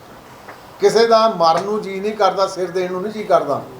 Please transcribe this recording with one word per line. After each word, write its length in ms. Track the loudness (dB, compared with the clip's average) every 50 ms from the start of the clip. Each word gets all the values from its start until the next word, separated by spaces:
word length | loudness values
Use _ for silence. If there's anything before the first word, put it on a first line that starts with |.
| -20 -20 -20 -20 -20 -20 -20 -20 -20 -20 -20 -20 -20 -20 -6 0
ਕਿਸੇ 260 | 2 2 4 4 4
ਦਾ 220 | 6 4 4 4 2
ਮਰਨ 340 | 2 2 2 2 2 2
ਨੂੰ 200 | 0 -2 -4 -4
ਜੀ 180 | -4 -6 -8 -6
ਨਹੀਂ 120 | -6 -6
ਕਰਦਾ, 340 | -2 0 0 0 2 0 -2
ਸਿਰ 240 | -2 -2 -6 -6 -4
ਦੇਣ 220 | -4 -4 -4 -4
ਨੂੰ 100 | -6 -6
ਨਹੀਂ 100 | -8 -8
ਜੀ 100 | -8 -8
ਕਰਦਾ, 400 | 0 2 2 2 2 0 -4 -6 -6 -12 -16 -20